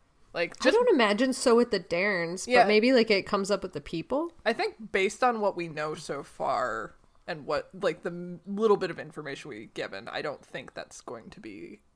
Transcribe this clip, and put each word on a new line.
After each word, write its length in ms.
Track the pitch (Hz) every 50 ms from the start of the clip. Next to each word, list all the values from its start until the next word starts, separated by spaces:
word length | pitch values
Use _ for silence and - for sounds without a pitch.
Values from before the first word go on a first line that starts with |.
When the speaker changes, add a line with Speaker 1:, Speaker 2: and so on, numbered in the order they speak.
| _ _ _ _ _ _
Speaker 1:
Like, 220 | - 170 175 180 - -
Speaker 2:
I 40 | -
Speaker 1:
just 120 | 302 392
Speaker 2:
don't 120 | 466 494 494
imagine 420 | 370 254 226 202 214 202 269 262
so 240 | 247 - - 254 226
with 140 | 233 240 240
the 80 | 208 190
Dairns, 680 | - - 165 175 196 214 196 170 170 165 185 185 -
Speaker 1:
Yeah. 160 | 240 247 247
Speaker 2:
but 60 | 214 202
maybe, 240 | 214 214 226 254
like, 180 | 269 233 220 226
it 160 | 202 190 -
comes 240 | - 208 196 196 190
up 120 | 202 190
with 100 | - 185
the 80 | - 143
people. 520 | - - - 160 - - 247 294 339 339 - - -
Speaker 1:
I 60 | 220
think 400 | 226 269 403 427 - - 220 -
based 320 | - 196 190 214 - - 262
on 160 | 247 233 214
what 160 | 208 190 170
we 100 | 175 170 165
know 260 | 143 151 151 156 156
so 280 | 165 - - 151 139
far 720 | 156 - - - 151 135 127 - 127 117 110 110 101 - - _ _ _ _ _ -
and 200 | - 165 151 135
what, 220 | 156 151 139 - - -
like, 280 | 185 202 170 147 -
the 80 | - 180
m-, 300 | 175 175 175 175 175 165 -
little 300 | 196 196 208 220 214 202
bit 140 | 165 185 175
of 80 | 156 147
information 500 | 127 151 - - 151 143 135 - - 151
we've 240 | 110 104 - - -
given, 340 | - 123 - 98 98 - -
I 140 | - 139
don't 220 | 147 151 127 - -
think 280 | - - 147 117 - -
that's 260 | - - - - -
going 300 | - - 127 110 - -
to 100 | - -
be 400 | 107 110 95 - 165 - 208 - _ _ _